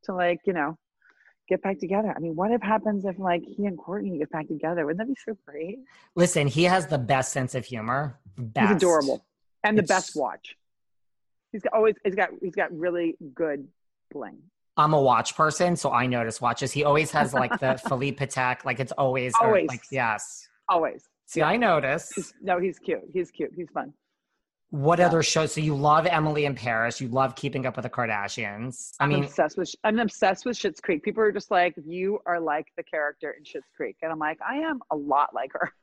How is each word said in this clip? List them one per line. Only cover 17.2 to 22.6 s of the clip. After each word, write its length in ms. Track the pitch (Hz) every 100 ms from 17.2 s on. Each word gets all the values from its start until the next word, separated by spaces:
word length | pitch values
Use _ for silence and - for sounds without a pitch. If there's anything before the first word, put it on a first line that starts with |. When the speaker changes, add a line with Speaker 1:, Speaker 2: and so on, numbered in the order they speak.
| 139
Speaker 2:
like, 240 | 131 123 240
the 160 | 131 131
Speaker 1:
<laughs> 60 | 233
Speaker 2:
Philippe 360 | 135 139 -
Patek, 400 | 135 - 127 123
like, 140 | 135 123
it's 140 | 127
always, 420 | - 139 131 127 -
or, 80 | 233
Speaker 1:
Always. 180 | 208 160
Speaker 2:
like, 140 | 123 -
yes. 560 | 135 120 107 - - - _ -
Speaker 1:
Always. 400 | 180 156 - _ _ _
Speaker 2:
See, 140 | 165
Speaker 1:
Yeah. 80 | 156
Speaker 2:
I 80 | 214
notice. 560 | 233 160 135 156 -
Speaker 1:
He's, 180 | - - _
no, 200 | 190 180